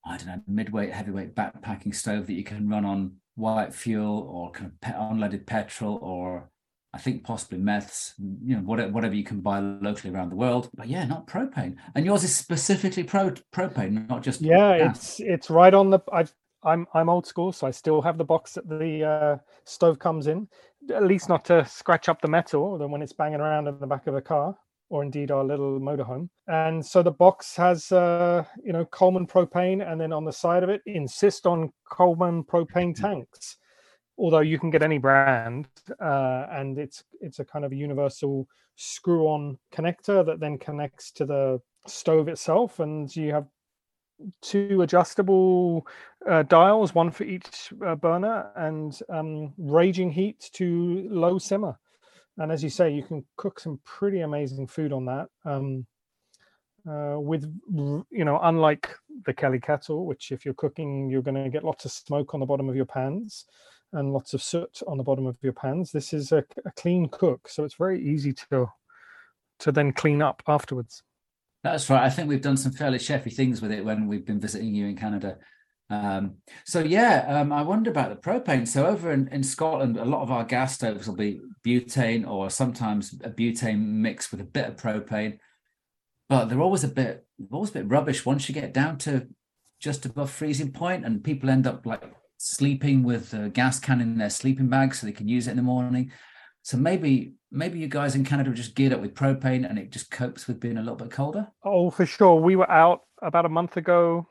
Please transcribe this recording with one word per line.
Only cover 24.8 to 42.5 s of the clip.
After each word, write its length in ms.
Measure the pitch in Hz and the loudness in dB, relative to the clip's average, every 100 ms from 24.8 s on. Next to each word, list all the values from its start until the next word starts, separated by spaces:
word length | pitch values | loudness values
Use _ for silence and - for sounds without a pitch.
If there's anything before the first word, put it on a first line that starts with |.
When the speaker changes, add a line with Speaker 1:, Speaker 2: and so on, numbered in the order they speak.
| _ | _
Speaker 2:
or 120 | 151 | -4
indeed 300 | 143 143 139 | -4 -4 -2
our 120 | 139 | 0
little 360 | 135 143 139 135 | 0 -2 -2 -4
motorhome. 500 | 135 147 120 127 175 _ - | -4 -4 -6 -8 -10 _ -4
And 380 | 160 160 160 147 | -2 0 -2 4
so 160 | 185 | 4
the 80 | 175 | 4
box 460 | 151 180 185 - - | 8 6 6 -10 2
has, 360 | 180 170 - | 2 2 4
uh, 520 | 185 175 170 175 175 165 - | 4 4 2 2 2 -2 -10
you 80 | 226 | -4
know, 140 | 165 165 | -4 -4
Coleman 400 | - 185 185 180 | 4 4 4 2
propane, 560 | 185 175 175 180 190 - | 2 2 0 0 0 -2
and 80 | 160 | -4
then 140 | 160 | -4
on 100 | 156 | -4
the 80 | 156 | -6
side 300 | 151 170 180 | -2 2 2
of 80 | 185 | 2
it, 140 | 202 - | -2 -4
insist 640 | 196 139 - 202 - 180 | -6 -6 2 2 4 0
on 240 | 175 160 _ _ | 2 -2 _ _
Coleman 540 | - 180 170 180 170 | 4 4 6 0 0
propane 500 | 143 175 165 175 180 160 | 0 0 0 0 -2 -2
Speaker 1:
<laughs> 60 | |
Speaker 2:
tanks. 560 | 208 175 - _ - - _ _ _ _ _ - | -4 -4 -8 _ -20 -20 _ _ _ _ _ -2
Although 220 | 185 160 | 4 6
you 180 | 156 156 | 4 2
can 100 | 165 | 2
get 140 | 156 | 4
any 160 | 156 151 | 4 4
brand, 680 | 131 135 139 123 113 123 151 _ - 254 | 6 6 6 2 -2 -8 -10 _ -18 -8
uh, 460 | 156 139 131 127 139 | -2 0 0 -2 -6
and 260 | 151 135 135 | -8 -6 -6
it's, 260 | 147 - _ - | -10 -14 _ -16
it's 200 | 165 - | -16 -12
a 60 | 135 | -10
kind 200 | 151 143 | -6 -6
of 80 | |
universal 720 | 135 147 139 139 - 143 139 131 _ _ _ | -6 -6 -2 -2 -2 -4 -4 -6 _ _ _
screw-on 840 | - - - 170 156 151 143 135 _ | -16 -8 0 2 2 0 -6 -12 _
connector 500 | - 165 175 - 202 | -4 -4 -4 0 2
that 160 | 160 160 | 2 0
then 200 | 151 147 | -6 -6
connects 520 | - 147 147 _ - | -8 -8 -8 _ -20
to 120 | - 139 | -6 -2
the 340 | 143 135 127 _ _ - | 0 0 -2 _ _ -18
stove 400 | - - 160 151 | -6 2 4 2
itself, 520 | 160 - | -4 -2